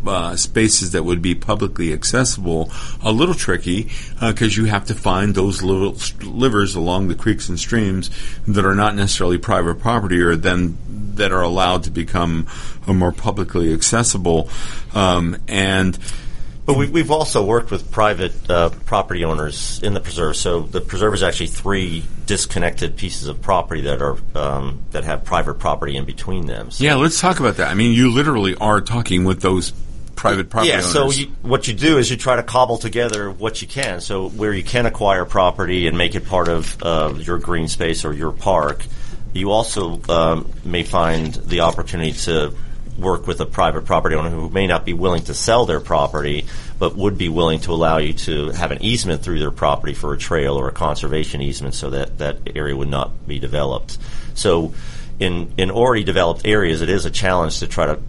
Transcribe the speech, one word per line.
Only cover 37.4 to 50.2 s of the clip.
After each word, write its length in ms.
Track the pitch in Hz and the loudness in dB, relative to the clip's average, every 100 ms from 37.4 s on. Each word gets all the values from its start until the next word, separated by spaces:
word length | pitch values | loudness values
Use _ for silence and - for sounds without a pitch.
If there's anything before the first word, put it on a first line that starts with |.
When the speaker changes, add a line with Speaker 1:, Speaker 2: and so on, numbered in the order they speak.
| 85 85 80 | 0 0 0
Speaker 2:
space 380 | - 87 80 80 | 0 0 0 -2
or 80 | |
your 180 | 73 78 | -2 -4
park, 540 | 73 104 90 76 73 - - - - - | -2 0 2 2 -2 -4 -4 -4 -4 -4
you 160 | 90 98 | -2 0
also, 500 | 107 117 107 87 82 - | 2 0 -2 -4 -4 0
um, 420 | 85 80 80 71 - | 2 4 2 -2 -4
may 180 | - 87 | -2 -2
find 520 | 82 92 82 80 80 | 0 2 2 0 -2
the 260 | - 80 85 | -2 -2 2
opportunity 520 | 82 82 82 87 80 | 2 2 -2 -2 -2
to 420 | - - 80 76 - - - - - | -2 0 0 0 -2 -4 -6 -6 -2
work 280 | 90 87 - | 0 0 -2
with 140 | 85 | -4
a 60 | - | -2
private 380 | - 85 78 | 2 2 0
property 300 | 82 87 80 | 0 0 2
owner 160 | 78 82 | 0 0
who 180 | 82 82 | -2 -2
may 160 | 90 95 | 0 2
not 180 | 85 | 0
be 80 | - | 0
willing 300 | 85 92 85 | 0 2 0
to 100 | 82 | -2
sell 320 | 73 - 117 104 | -4 2 2 4
their 140 | 78 | 0
property, 680 | - 80 71 76 73 71 - - - - | 0 0 0 0 -2 -2 -2 -6 -6 -2
but 180 | 87 104 | -2 0
would 220 | 101 92 | -2 0
be 100 | 87 | -2
willing 320 | 80 82 80 | 2 2 2
to 120 | - | 0
allow 260 | 82 80 80 | 2 2 2
you 140 | 76 | 2
to 380 | 76 - 76 73 | 0 0 -2 -2
have 200 | 85 80 | -2 -2
an 120 | 71 | -2
easement 400 | 107 120 92 76 | 0 0 0 -2
through 160 | 87 85 | -2 -2
their 120 | 76 | -2
property 440 | 67 73 71 76 | 0 0 0 -2
for 180 | 69 76 | -2 -2
a 60 | |
trail 360 | 69 | -2